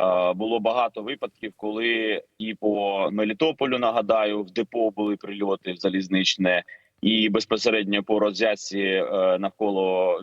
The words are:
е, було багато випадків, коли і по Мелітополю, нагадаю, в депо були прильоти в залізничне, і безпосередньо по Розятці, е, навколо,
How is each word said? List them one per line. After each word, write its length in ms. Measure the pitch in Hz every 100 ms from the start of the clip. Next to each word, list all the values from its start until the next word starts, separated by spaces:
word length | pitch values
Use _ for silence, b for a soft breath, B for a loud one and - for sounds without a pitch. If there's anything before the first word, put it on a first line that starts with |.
е, 320 | 92 90 90
було 280 | 92 110 117
багато 420 | 110 120 117 113
випадків, 500 | 104 139 107 - 107 -
коли 680 | 107 107 117 113 110 101 - _
і 160 | 110
по 540 | 104 107 104 101 98 95
Мелітополю, 680 | 101 107 104 160 143 135 127
нагадаю, 640 | 120 117 104 110 107 104
в 80 | 95
депо 400 | 95 110 117 113
були 260 | 101 104 101
прильоти 560 | - 101 101 95 95
в 40 | 90
залізничне, 840 | 98 92 92 95 92 - 92 90 - B B _
і 260 | 104 110 110
безпосередньо 720 | 107 - 110 120 110 101 101
по 180 | 98 107
Розятці, 600 | 104 95 110 104 - 98
е, 580 | 98 95 65 95 92 92
навколо, 760 | 98 - 104 95 95 92 92 85